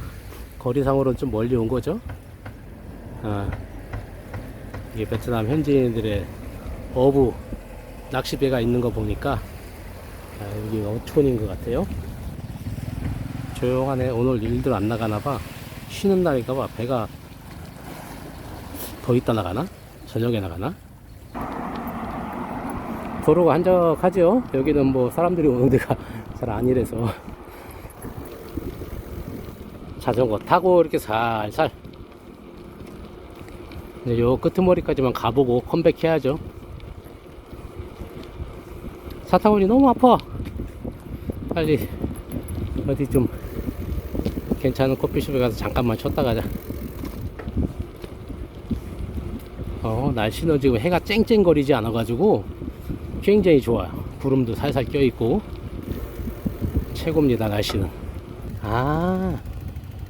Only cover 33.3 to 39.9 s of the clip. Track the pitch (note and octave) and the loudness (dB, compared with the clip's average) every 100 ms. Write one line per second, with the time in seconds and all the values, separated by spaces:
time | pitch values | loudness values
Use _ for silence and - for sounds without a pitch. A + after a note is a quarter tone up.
33.3 | - - - - - - - B2+ A#2 A#2+ | -16 -16 -16 -14 -14 -14 -8 0 4 4
34.3 | B2+ E3+ F3 F#3 F3+ - C#3 C3 A2+ A2+ | 4 2 4 6 6 4 2 2 2 2
35.3 | A#2+ C3 B2 - E3+ E3 D3 E3 D#3+ C3 | 4 4 4 2 4 4 4 2 2 2
36.3 | D#3 - - - - - - - - - | -2 -6 -14 -14 -14 -14 -16 -16 -18 -18
37.3 | - - - - - - - - - - | -18 -16 -16 -14 -12 -14 -12 -14 -12 -14
38.3 | - - - - - - - - - - | -10 -10 -10 -14 -12 -12 -12 -12 -12 2
39.3 | F#3 G#3+ G#3 F#3+ B3 C#4 | 4 6 6 6 8 8